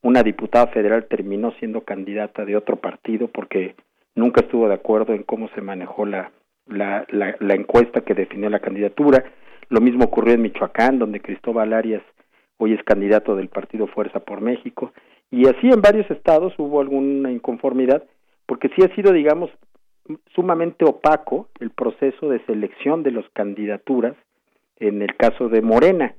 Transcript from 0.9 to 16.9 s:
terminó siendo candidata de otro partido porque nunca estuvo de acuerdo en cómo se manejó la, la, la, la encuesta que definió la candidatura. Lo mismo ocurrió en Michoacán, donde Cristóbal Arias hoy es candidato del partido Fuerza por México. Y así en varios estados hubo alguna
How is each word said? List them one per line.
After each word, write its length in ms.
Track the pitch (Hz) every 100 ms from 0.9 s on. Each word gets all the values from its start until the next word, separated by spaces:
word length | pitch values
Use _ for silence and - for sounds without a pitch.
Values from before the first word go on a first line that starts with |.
| 113 110
terminó 460 | 120 98 101 117 -
siendo 220 | 113 110
candidata 640 | - 98 98 104 107 - 101
de 100 | 104
otro 200 | 104 -
partido 500 | 92 - - 113 -
porque 480 | - - 98 90 - _ _ _ -
nunca 260 | 120 120
estuvo 260 | - 120 110
de 60 |
acuerdo 400 | 98 - 110 107
en 100 | 104
cómo 260 | - 110 110 -
se 60 |
manejó 440 | 98 95 90 - 104
la, 260 | 98 90 _ _ _ _
la, 380 | 101 101 101 -
la, 260 | 104 98 -
la 140 | 101
encuesta 480 | 98 - 120 120 127
que 120 | -
definió 360 | 98 95 101 104
la 100 | 104
candidatura. 640 | - 95 104 - 147 131 - - - - -
Lo 120 | 117
mismo 240 | 123 123 120
ocurrió 280 | - 117
en 80 | 120
Michoacán, 580 | 110 - 107 - 120 135
donde 200 | 107 104
Cristóbal 520 | - 95 - 117 110
Arias 280 | 113 113 107 - _ _ _ _ _
hoy 160 | 110
es 100 | -
candidato 520 | - 101 101 107 110 98
del 140 | 92
partido 380 | - - 110 104
Fuerza 320 | - 107 -
por 220 | - 104
México. 520 | 110 123 123 - 123 _ _ _ _
Y 160 | 123 131
así 220 | 127 247
en 120 | 240
varios 280 | 202 214 202
estados 420 | 151 - 156 180 -
hubo 240 | 147 147
alguna 500 | 139